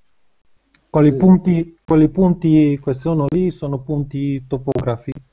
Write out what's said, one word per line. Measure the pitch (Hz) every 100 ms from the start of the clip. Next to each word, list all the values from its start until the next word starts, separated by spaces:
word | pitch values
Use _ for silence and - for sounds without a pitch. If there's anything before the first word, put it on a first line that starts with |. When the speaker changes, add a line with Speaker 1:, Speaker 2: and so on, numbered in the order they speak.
| _ _ _ _ _ _ _ _ _
Speaker 1:
Quali | 156 147
Speaker 2:
Sì. | 135
Speaker 1:
punti, | 185 185 185 170 165 _ -
quali | 160 151
punti | 165 185 175 170 156 147 143
che | 143 131
sono | 165 160 143
lì | 165 185
sono | - 147 139
punti | 131 147 143 139 143 139 131
topografi. | 135 131 131 127 117 - - -